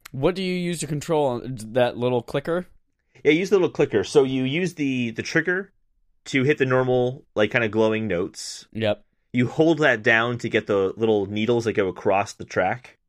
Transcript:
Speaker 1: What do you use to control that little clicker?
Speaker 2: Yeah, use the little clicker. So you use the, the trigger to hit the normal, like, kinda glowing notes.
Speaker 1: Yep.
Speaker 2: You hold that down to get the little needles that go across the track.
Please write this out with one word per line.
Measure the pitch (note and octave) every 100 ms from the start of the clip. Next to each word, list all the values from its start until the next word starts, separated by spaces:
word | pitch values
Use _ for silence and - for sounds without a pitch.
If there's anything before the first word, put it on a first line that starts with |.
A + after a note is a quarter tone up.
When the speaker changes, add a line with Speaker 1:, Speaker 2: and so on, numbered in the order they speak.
| -
Speaker 1:
What | C3 D3+
do | F#3
you | F#3
use | F3+ F3 E3+
to | C#3+
control | D3 - D#3 C#3 A#2+
that | - A#2 A2 A2+ C#3 G#2
little | B2 B2
clicker? | - C#3+ D3+ E3+ F3+ - _ _ _ _
Speaker 2:
Yeah, | D3
use | D#3+ F#3
the | G3
little | D#3+
clicker. | - A2+ G#2+
So | F#2+ D3+
you | C3+ C3
use | C3 D#3 F#3
the, | - C#3 B2+ A#2
the | A2
trigger | A2+ E3 D#3+ F3+ G3 _ _ _ _ _ -
to | C#3
hit | C3 D3+
the | C3
normal, | B2+ B2+ B2+ B2 C3+ -
like, | - G#2+
kinda | B2 A2+
glowing | G#2+ A2 A2 A2
notes. | F2 F#2+ - - - -
Speaker 1:
Yep. | G#2+ G#2+ G#2+ _ _ _
Speaker 2:
You | B2 B2+
hold | - D#3+ D#3
that | D3 A#2
down | A2 A2+ A#2+ A#2+
to | A#2+
get | A2+ G#2+
the | G2+ F#2+ -
little | A2+ G#2+ G2
needles | G#2+ A2 A#2+
that | A2+
go | G2+ F#2+
across | F2+ G#2+ F#2+ G2
the | -
track. | F2 - F#2 A#2+ - _